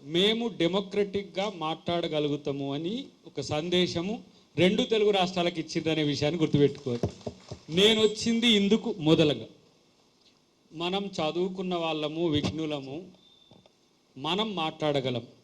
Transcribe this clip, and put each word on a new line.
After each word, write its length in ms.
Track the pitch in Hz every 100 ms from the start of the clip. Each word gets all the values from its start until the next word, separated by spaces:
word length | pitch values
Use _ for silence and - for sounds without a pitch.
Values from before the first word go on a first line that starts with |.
| 139
మేము 300 | 165 202 226 233 160
డెమోక్రటిక్‌గా 840 | 165 185 196 202 202 202 196 175 208 180
మాట్లాడగలుగుతాము 1000 | 156 165 - 170 170 151 147 143 143 139 139 139
అని 180 | 165 233 277 _ -
ఒక 100 | - 131
సందేశము 640 | 151 170 180 175 165 180 240 - - _ -
రెండు 200 | 180 214 254
తెలుగు 180 | 220 208 196
రాష్ట్రాలకు 400 | 180 185 175 175
ఇచ్చిందనే 400 | 151 175 156 156 151
విషయాన్ని 300 | 135 147 165
గుర్తుపెట్టుకోవాలి. 680 | 151 147 143 - - 120 107 - - - - - - 165
నేను 200 | 208 220 214
వచ్చింది 420 | 214 233 233 240 208
ఇందుకు 280 | 196 220 220 208 151
మొదలగా. 420 | 160 156 120 110 - _ _ _ _ _ _ _ _ _ _ _ 160
మనం 200 | 170 196 196 185
చదువుకున్న 580 | 156 156 185 185 185 175
వాళ్ళము, 380 | 165 156 151 160 175
విఘ్నులము, 600 | 147 - 147 160 147 135 143 185 - _ _ _ - _ _ _ _ _ - 143
మనం 220 | 190 220 185
మాట్లాడగలం. 640 | 160 156 151 143 127 123 117 -